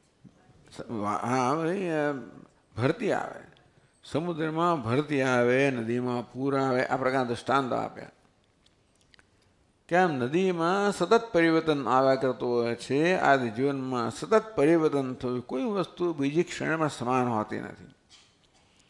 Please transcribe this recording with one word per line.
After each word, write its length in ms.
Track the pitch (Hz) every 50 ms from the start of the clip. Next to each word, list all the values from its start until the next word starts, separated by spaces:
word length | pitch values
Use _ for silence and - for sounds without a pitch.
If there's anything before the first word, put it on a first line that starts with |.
| _ _ _ _ - - - _ _ - _ _ - - -
સ-, 140 | - - -
વા-, 180 | 120 107 101 104
હા, 460 | 107 80 90 117 127 131 127 123 143
ભાઈ, 320 | 165 165 160 180 202 190
અ, 40 | 170 160 156 147 147 143 131 113 - - - - - _ _ _ _ _
ભરતી 340 | 107 117 139 - 247 233 185
આવે, 280 | 131 - - - - - - - - _ _ _ _ _ _ _ _ _ - -
સમુદ્રમાં 680 | - 139 170 175 170 151 160 160 156 160 170 175 170 151
ભરતી 400 | 110 113 120 139 151 143 151 135
આવે, 500 | 131 131 127 123 120 120 123 131 139 143
નદીમાં 600 | 131 120 113 110 120 123 123 123 123 123 113 -
પૂર 280 | - 127 131 139 135 135
આવે, 260 | 135 131 127 127 127
આ 120 | - 127
પ્રકારના 260 | 131 131 131 131 135 127
દૃષ્ટાંતો 520 | 120 117 110 - - 127 139 135 120 117
આપ્યા. 360 | 113 110 110 - - - - - _ _ _ _ _ _ _ _ _ _ _ _ _ _ _ _ _ _ _ _ - _ _ _ _ _ _ _ _ _ _ _ _ _
કેમ? 220 | - 165 175 185 175
નદીમાં 840 | 151 127 120 123 147 180 190 190 180 165 165 170 185 202 202 202
સતત 400 | 190 - 208 - 226 226 226 -
પરિવર્તન 560 | - 170 165 165 160 160 160 160 151 143 131
આવ્યા 280 | 107 123 131 135 135 135
કરતું 340 | 123 135 131 123 110 127 123
હોય 260 | 120 120 117 117 117
છે. 380 | - - - 131 143 156 175 185
આ 220 | - - 143 139
જીવનમાં 760 | 135 123 117 104 117 135 143 139 135 131 131 127 123 117 117
સતત 440 | 110 - 156 160 220 220 220 220 -
પરિવર્તન 580 | - 139 151 170 165 156 151 139 143 135 127 127
થયું, 280 | - - 123 123 123
કોઈ 220 | 120 - - 262 269
વસ્તુ 500 | 233 202 196 170 - - - 180 175 160
બીજી 300 | 143 139 139 147 165 170
ક્ષણમાં 460 | - - - 139 147 156 160 156 143
સમાન 380 | - - 120 120 127 127 127
હોતી 320 | 123 117 107 107 - 110 107
નથી. 280 | - - - - - - - _ _ _ - - _ _ _ _ _ _ _ _ _ _ _ _ _